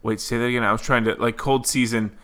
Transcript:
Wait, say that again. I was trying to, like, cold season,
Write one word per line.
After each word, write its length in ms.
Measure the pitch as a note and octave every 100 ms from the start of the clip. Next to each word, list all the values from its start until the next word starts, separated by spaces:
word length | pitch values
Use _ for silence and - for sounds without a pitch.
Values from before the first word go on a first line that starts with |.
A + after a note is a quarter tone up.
Wait, 160 | A2 G#2+
say 180 | - A#2+
that 100 | A#2+
again. 180 | B2
I 80 | G#2+
was 100 | A2
trying 220 | - B2
to, 100 | A2+
like, 220 | - A#2 A2+
cold 300 | C#3 C3+ A#2+
season, 500 | C3 A#2+ A#2 G#2+ -